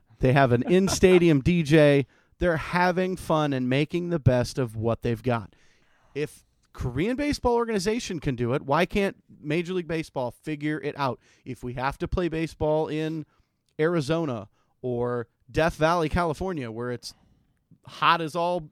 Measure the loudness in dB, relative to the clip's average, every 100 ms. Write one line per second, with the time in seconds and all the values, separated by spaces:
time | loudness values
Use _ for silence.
0 | _ -2 2 4 6 4 4 4 4 4
1 | 6 8 6 4 4 2 6 6 8 6
2 | 2 _ _ -4 -2 -2 -2 0 2 0
3 | -2 -4 -2 0 0 -2 0 0 0 -4
4 | -4 0 2 2 0 -4 -6 -4 -4 -2
5 | -4 -4 -2 -4 -6 _ _ _ _ _
6 | _ -8 -8 -10 _ _ _ -8 -6 -2
7 | -2 -2 -2 -2 0 0 0 -2 -2 -2
8 | -4 -6 -4 -2 -2 -2 0 0 0 0
9 | -2 -4 _ -14 -6 -4 -4 -6 -6 -6
10 | -6 -8 -8 -8 -10 -6 -4 -4 -6 -4
11 | -4 -6 _ _ -16 -12 -10 -6 -6 -4
12 | -4 -2 -2 -4 -6 -2 0 0 -2 -4
13 | -4 -6 -10 _ _ _ _ -2 0 0
14 | 0 -2 -2 -6 -10 _ _ _ -6 -4
15 | -4 -4 -8 _ -8 -2 -2 2 0 2
16 | 0 0 -2 -2 -6 -6 -8 -8 -8 -8
17 | -12 -20 _ _ _ _ _ _ -16 0
18 | 4 4 0 -4 -2 -4 -8